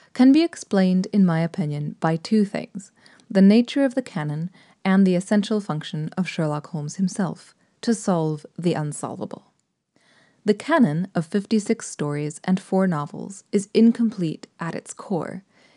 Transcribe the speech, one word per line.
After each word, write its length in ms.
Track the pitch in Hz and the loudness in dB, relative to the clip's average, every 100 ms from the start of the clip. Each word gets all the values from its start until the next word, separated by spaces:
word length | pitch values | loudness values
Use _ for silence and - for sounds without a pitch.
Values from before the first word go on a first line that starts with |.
| _ | _
can 180 | - 254 | 4 6
be 120 | 294 | 6
explained, 640 | 330 - - 196 185 185 185 | 4 -4 -2 2 4 2 0
in 140 | 208 185 | 2 4
my 140 | 165 | 4
opinion, 560 | 165 165 151 147 147 - | 0 -2 -4 -4 -6 -2
by 160 | 160 165 | -2 -2
two 300 | - 220 202 | 0 0 0
things: 460 | - - 190 - _ _ _ - | -4 -8 -14 -18 _ _ _ -2
the 140 | 190 | 4
nature 420 | 196 220 240 285 | 6 6 4 0
of 120 | 269 254 | 0 -2
the 80 | |
canon 480 | 254 165 151 147 170 _ _ _ 190 | -6 -6 -6 -6 -8 _ _ _ 2
and 180 | 190 | 4
the 120 | 190 175 | 4 2
essential 440 | - 208 196 214 | 2 0 0 -4
function 520 | 202 156 - 156 156 - | -4 -8 -6 -8 -6 -6
of 140 | 175 | -6
Sherlock 380 | - 156 147 - | -2 -2 -4 -6
Holmes 300 | 160 147 - | -10 -8 -4
himself, 580 | 185 - 170 - - _ _ - | -4 -2 -6 -6 -18 _ _ -8
to 140 | - 220 | -4 -2
solve 500 | - 175 156 151 - - | 0 0 0 -4 -10 -6
the 200 | 175 156 | -2 -2
unsolvable. 720 | 151 143 127 - - - _ _ _ _ _ _ _ _ _ _ 208 | -4 -6 -10 -10 -12 -14 _ _ _ _ _ _ _ _ _ _ -2
The 60 | |
canon 540 | 208 - 302 190 156 185 175 | -2 2 4 4 2 -4 -4
of 100 | 160 | -4
fifty-six 640 | 202 196 214 202 220 - | -4 0 -2 0 -6 -6
stories 500 | - 147 147 151 - | -8 -6 -4 -6 -8
and 160 | - 185 | -2 -2
four 260 | - 190 190 | 0 0 0
novels 580 | 151 147 - - 196 - | -2 -6 -10 -14 -14 -4
is 160 | 208 202 | -4 0
incomplete 720 | - 226 233 226 196 165 - - - | 4 4 4 -2 -2 -6 -6 -14 -12
at 160 | 165 - | -10 -10
its 180 | - | -12
core. 480 | - - 175 - 190 _ _ _ | -16 -6 -6 -6 -12 _ _ _